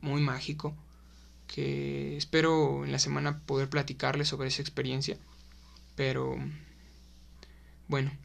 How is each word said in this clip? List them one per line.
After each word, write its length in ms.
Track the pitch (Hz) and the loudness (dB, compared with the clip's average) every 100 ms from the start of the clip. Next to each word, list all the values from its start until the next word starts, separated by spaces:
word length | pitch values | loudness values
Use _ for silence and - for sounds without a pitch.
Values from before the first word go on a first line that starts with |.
muy 200 | 147 143 | -2 2
mágico, 560 | 147 127 - 147 147 151 - - - - - - - | 2 0 -4 -4 -6 -8 -14 -20 -20 -20 -20 -20 -10
que 680 | - 139 139 139 139 139 143 | -4 -2 -2 -2 -2 -4 -4
espero 680 | - 160 160 160 147 139 | 2 4 6 6 4 2
en 80 | 143 | 0
la 80 | 139 | 0
semana 380 | 135 139 147 147 | 2 2 0 -2
poder 300 | - 135 135 | 0 0 2
platicarles 600 | 147 143 127 135 139 143 | 0 0 0 0 2 0
sobre 200 | 131 131 | 0 -2
esa 140 | - | -2
experiencia. 560 | 135 - 131 131 139 - - - - - - - - - | -4 -4 -2 -2 -2 -4 -10 -20 -20 -20 -20 -20 -10 -2
Pero, 400 | 135 131 131 131 139 151 151 - - - - - - - - - - - - | 0 0 0 -2 -4 -6 -12 -20 -20 -20 -20 -20 -20 -20 -20 -20 -20 -16 -2
bueno, 240 | 139 135 139 | 0 0 -2